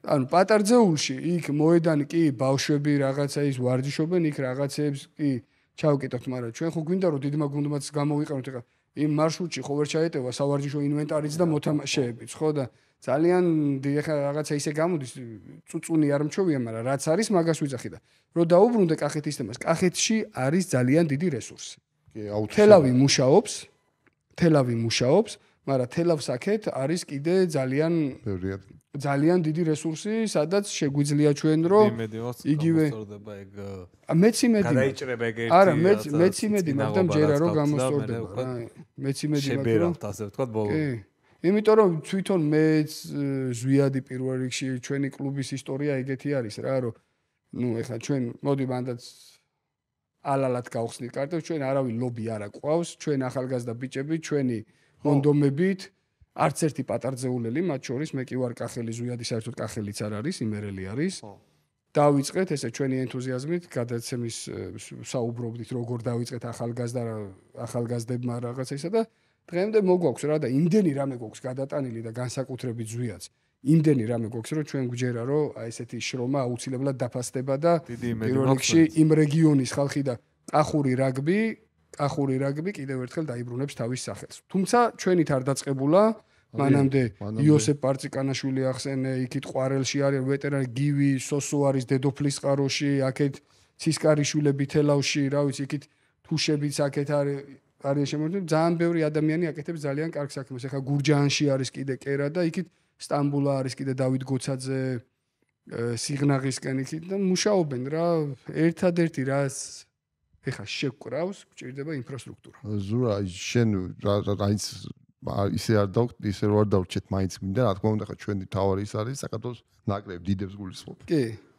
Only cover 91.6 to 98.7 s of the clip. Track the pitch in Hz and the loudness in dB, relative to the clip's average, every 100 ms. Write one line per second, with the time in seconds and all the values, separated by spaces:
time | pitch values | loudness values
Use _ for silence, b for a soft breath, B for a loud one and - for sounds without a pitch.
91.6 | 139 135 123 135 139 131 143 139 139 139 | 2 2 0 0 0 0 -4 -2 0 2
92.6 | 139 - 143 139 131 123 143 135 b b | 0 0 0 2 0 0 -2 -2 b b
93.6 | b _ 165 151 156 151 143 151 147 139 | b _ -2 2 4 4 2 2 2 0
94.6 | 139 156 147 143 139 151 139 143 143 120 | 0 2 4 2 2 0 0 0 0 -2
95.6 | 139 147 - _ _ _ - 156 - 147 | -6 -6 -8 _ _ _ -4 -2 0 0
96.6 | 147 135 143 147 143 147 143 139 139 135 | -2 -2 -2 -2 -2 0 0 -4 -10 -20
97.6 | _ _ 139 143 139 151 156 196 170 156 | _ _ -2 0 0 -2 -2 -4 0 2
98.6 | 165 | 2